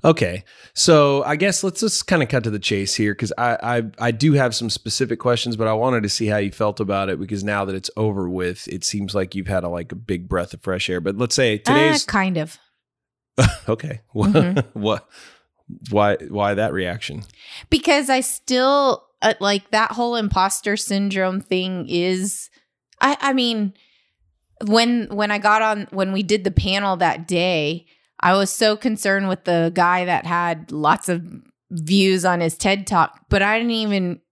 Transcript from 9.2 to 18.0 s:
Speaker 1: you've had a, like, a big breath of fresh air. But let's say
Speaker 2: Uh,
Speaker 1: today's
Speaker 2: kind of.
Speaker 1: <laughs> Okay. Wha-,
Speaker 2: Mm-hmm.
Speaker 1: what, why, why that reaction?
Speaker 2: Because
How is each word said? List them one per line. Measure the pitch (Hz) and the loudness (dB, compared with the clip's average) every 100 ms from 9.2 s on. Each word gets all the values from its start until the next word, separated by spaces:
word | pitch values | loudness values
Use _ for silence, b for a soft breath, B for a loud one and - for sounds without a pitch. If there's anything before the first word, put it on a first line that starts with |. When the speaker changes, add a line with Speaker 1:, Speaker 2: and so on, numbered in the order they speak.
| 95 | -4
Speaker 1:
you've | 98 92 | -6 -2
had | 95 | -2
a, | 87 | -2
like, | 87 85 | -6 -8
a | 87 | -12
big | 113 90 90 | -6 -6 -2
breath | 92 87 | -4 -4
of | - | -8
fresh | - 92 - | -6 -4 -2
air. | 90 | -4
But | 85 101 | -4 -2
let's | 120 - | -2 2
say | 123 107 226 | 2 2 2
Speaker 2:
Uh, | |
Speaker 1:
today's | 285 320 302 | 4 4 2
Speaker 2:
kind | - 202 190 170 | 0 -2 0 -2
of. | 156 - _ _ _ _ _ _ _ - | -6 -10 _ _ _ _ _ _ _ 2
Speaker 1:
<laughs> | 110 - - | 2 2 -6
Okay. | 113 156 113 _ | -4 -4 -12 _
Wha-, | 110 98 | 0 2
Speaker 2:
Mm-hmm. | 185 175 190 120 - | 4 4 0 -2 -4
Speaker 1:
what, | 104 104 _ B B B B _ _ - - | -2 -2 _ B B B B _ _ -18 -2
why, | 104 104 101 - | 2 2 2 -4
why | 101 101 | -2 0
that | 101 107 | 0 -2
reaction? | 90 90 92 - 73 101 B B B B | -2 -4 -6 -10 -12 -14 B B B B
Speaker 2:
Because | 311 320 285 | 0 2 2